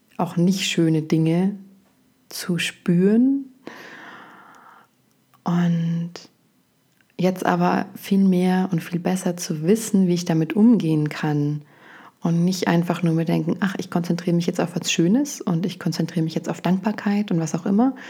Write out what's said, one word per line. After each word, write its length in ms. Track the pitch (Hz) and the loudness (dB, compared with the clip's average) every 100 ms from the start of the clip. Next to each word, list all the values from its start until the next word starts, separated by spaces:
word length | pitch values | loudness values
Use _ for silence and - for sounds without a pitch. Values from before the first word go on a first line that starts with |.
| _ - | _ -8
auch 180 | 175 - | -6 0
nicht 300 | 175 190 - | 0 0 -2
schöne 360 | - 165 160 | 0 2 2
Dinge 540 | 151 160 160 165 190 196 - - _ _ _ _ _ | 0 0 2 2 0 -2 -14 -20 _ _ _ _ _
zu 300 | - - 170 | -12 -4 -4
spüren 880 | - - - 175 190 220 254 277 269 - - - - - - - - - - - - - _ _ _ _ _ _ | -4 -6 0 4 4 4 4 2 -4 -16 -20 -20 -20 -20 -20 -20 -20 -20 -20 -20 -20 -20 _ _ _ _ _ _
und 680 | - 175 175 170 165 165 170 175 - _ _ _ _ _ _ _ _ - | -2 0 2 2 0 -4 -6 -10 -20 _ _ _ _ _ _ _ _ -2
jetzt 300 | 180 185 - | -2 0 0
aber 400 | 180 175 185 - | 2 2 2 -2
viel 240 | - - 196 | -10 0 2
mehr 500 | 196 180 185 185 185 | 4 4 2 2 0
und 100 | 165 | -2
viel 160 | - 175 | -4 -4
besser 380 | 175 185 185 175 | -2 -2 -2 -6
zu 260 | - 160 | -6 -4
wissen, 460 | 156 220 - 196 185 | 0 0 2 2 2
wie 60 | |
ich 100 | 175 | 2
damit 300 | 175 160 160 | 0 0 0
umgehen 540 | 208 220 220 165 156 151 | 4 6 6 4 0 0
kann 540 | - 156 147 147 151 147 _ - - - _ | -2 -2 0 0 -2 -8 _ -20 -20 -20 _
und 240 | - 170 | -2 2
nicht 220 | 175 185 - | 0 0 2
einfach 380 | 170 170 170 | 2 2 0
nur 100 | 170 | 2
mir 100 | 160 | 0
denken, 340 | 165 170 160 - | 2 0 0 -2
ach, 160 | 190 190 | -2 -4
ich 100 | - | -4
konzentriere 460 | 175 170 175 - | -4 -2 -2 0
mich 120 | 170 170 | 0 0
jetzt 140 | - | -2
auf 140 | 165 | -2
was 160 | - - | -4 -4
Schönes 500 | - 170 233 285 - | 0 2 2 0 -6
und 240 | - 165 | -4 -2
ich 140 | 175 - | -4 -4
konzentriere 460 | 175 160 165 - | -6 -2 -4 -2
mich 100 | 160 | -4
jetzt 140 | 165 - | -4 -6
auf 120 | 165 | -4
Dankbarkeit 680 | 175 190 214 208 - 202 208 | -2 0 -2 -4 -2 -2 0
und 80 | 170 | -2
was 160 | 160 | -2
auch 120 | 170 - | -4 0
immer, 280 | 196 262 262 - | 2 2 0 -12